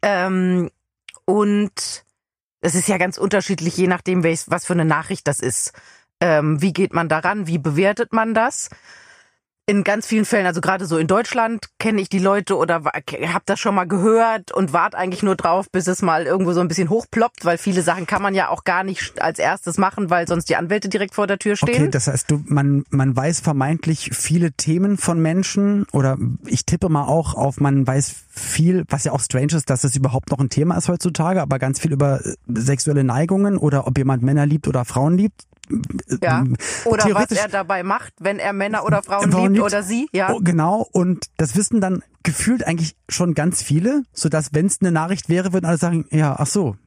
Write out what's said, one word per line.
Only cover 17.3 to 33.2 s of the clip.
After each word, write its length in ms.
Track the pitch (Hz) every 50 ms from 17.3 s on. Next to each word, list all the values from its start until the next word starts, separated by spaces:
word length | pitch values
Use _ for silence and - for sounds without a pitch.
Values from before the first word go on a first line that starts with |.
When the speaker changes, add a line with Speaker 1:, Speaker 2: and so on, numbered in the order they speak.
| _ - -
Speaker 1:
weil 140 | - 170 165
viele 240 | - 208 185 175 156
Sachen 240 | 170 170 185 175
kann 160 | - 214 190 196
man 120 | 202 190
ja 140 | 190 175 -
auch 160 | - - -
gar 180 | - 180 175 190
nicht 200 | 190 196 - -
st-, 180 | - - -
als 180 | - 165 165 -
erstes 380 | - - 170 196 - - 165
machen, 320 | - 196 190 - - 202 170
weil 180 | 170 180 190
sonst 220 | - 175 175 160 -
die 80 | 160
Anwälte 320 | - 170 165 196 214 - 202
direkt 260 | 190 214 202 185 -
vor 120 | - 208
der 120 | 196 202 196
Tür 160 | - 214 208
stehen. 200 | 202 - - 240 240 151
Speaker 2:
Okay, 60 | 143
das 160 | 131 143 -
heißt, 240 | - 135 123 - -
du, 120 | 156 147 147
man, 380 | - 147 143 139 139 143 139 139 _
man 260 | - 139 131 135 131
weiß 260 | 123 131 151 170 -
vermeintlich 680 | - 170 151 139 131 139 160 160 - 160 160 - - - -
viele 380 | - - - 151 180 170 165 135
Themen 440 | _ - - 160 175 190 202 202
von 240 | 185 - - 170 165
Menschen 640 | 160 156 160 185 190 - - 202 202 202 202 202 202 - -
oder 240 | 139 135 135 135 131 - 120 123 - -
ich 180 | - - - -
tippe 240 | - - 170 - 185
mal 160 | 156 143 139
auch 300 | 135 143 160 160 - -
auf, 260 | - - 139 135 -
man 260 | 151 139 139 139 135
weiß 300 | 123 131 139 139 - - - - _ - -
viel, 460 | - - - - 156 170 185 185 160 -
was 160 | - 143 -
ja 80 | 151 127
auch 80 | 139
strange 320 | - - - 135 131 151 160
ist, 140 | 160 139 -
dass 120 | 135 123 -
das 120 | 143 -
überhaupt 340 | 135 135 131 117 131 - -
noch 80 | - 120
ein 100 | 139 131
Thema 280 | - - 147 170 175
ist 120 | 175 143 -
heutzutage, 540 | 180 175 - 185 156 - 160 165 190 185 156
aber 160 | 139 139 131
ganz 200 | 131 131 135 -
viel 120 | - 160 147
über, 320 | 135 147 139 135 135 -
äh, 100 | - - - _ - 120
sexuelle 500 | 110 117 131 139 131 - 156 147 143 135
Neigungen 520 | 131 120 127